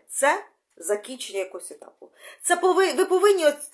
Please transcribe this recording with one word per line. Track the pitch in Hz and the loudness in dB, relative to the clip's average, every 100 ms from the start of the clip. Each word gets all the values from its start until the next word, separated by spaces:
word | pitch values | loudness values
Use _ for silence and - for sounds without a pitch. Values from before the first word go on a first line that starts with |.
| _ | _
це | - 277 370 - _ _ _ | 0 0 0 -6 _ _ _
закінчення | 165 208 240 254 - 196 | -4 -4 -6 -14 -10 -8
якогось | 185 180 - | -8 -10 -16
етапу. | 147 - _ - _ - - | -18 -20 _ -20 _ -20 -10
Це | - 349 | -2 0
пови-, | - 339 381 | 2 2 2
ви | 269 370 | 0 0
повинні | 370 415 381 302 | 4 4 4 2
от | 294 - | 0 -8